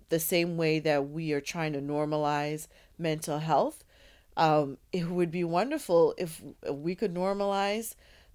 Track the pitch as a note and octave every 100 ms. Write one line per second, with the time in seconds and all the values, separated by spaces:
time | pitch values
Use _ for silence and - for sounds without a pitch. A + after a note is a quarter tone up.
0 | - E3 D#3+ F3+ E3+ E3+ D#3+ D#3 D#3 D3
1 | C#3+ D3+ D#3+ D3 C#3+ F3 D#3 C#3+ C#3+ D3
2 | D3+ D3+ D3 D3 D3 D#3 - _ _ -
3 | E3 D#3 D#3 D3+ D#3+ D3 B3 - - _
4 | - _ _ - D#3+ D3+ C#3+ C3+ _ F#3
5 | E3+ F3+ F3 F3 E3+ E3+ A#3+ D4+ - E3+
6 | D#3+ - E3+ D#3+ D3 - - C#3 D#3+ F#3
7 | G#3 F3 F#3+ G3+ G3+ G3 G3+ G#3+ A3 -
8 | - - -